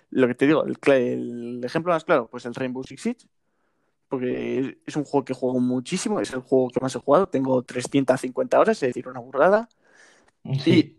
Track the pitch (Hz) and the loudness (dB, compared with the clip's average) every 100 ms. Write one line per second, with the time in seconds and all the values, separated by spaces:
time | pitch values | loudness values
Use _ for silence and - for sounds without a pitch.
0 | - - 123 - 139 151 - - 147 135 | -6 0 2 2 2 4 0 0 4 4
1 | 123 127 120 120 117 123 123 165 170 160 | 4 -4 -8 -10 -10 -8 -6 -4 -2 -2
2 | 180 151 113 123 120 117 127 127 131 131 | 2 0 0 -10 -10 -6 -6 -8 -12 -8
3 | 226 247 _ _ _ _ _ _ _ _ | -6 -6 _ _ _ _ _ _ _ _
4 | - 131 123 127 120 120 135 - - 156 | -8 -6 -4 -4 -4 -4 -4 -8 -10 -8
5 | 135 139 131 127 127 127 123 127 123 185 | -2 -2 -2 -4 -2 0 0 -2 -4 -4
6 | 214 196 143 127 - 131 127 123 131 120 | -2 -2 -4 -6 0 2 2 -2 -4 -4
7 | - 160 196 135 131 127 123 127 - 139 | 2 2 2 -2 0 0 -2 -8 -2 0
8 | 131 127 127 131 127 127 190 220 127 123 | 2 0 -2 -4 0 2 4 2 -2 -4
9 | 127 127 123 135 170 208 233 _ _ _ | -10 -14 -6 2 4 4 0 _ _ _
10 | - _ _ _ - 139 160 175 147 | -20 _ _ _ -6 -2 4 4 4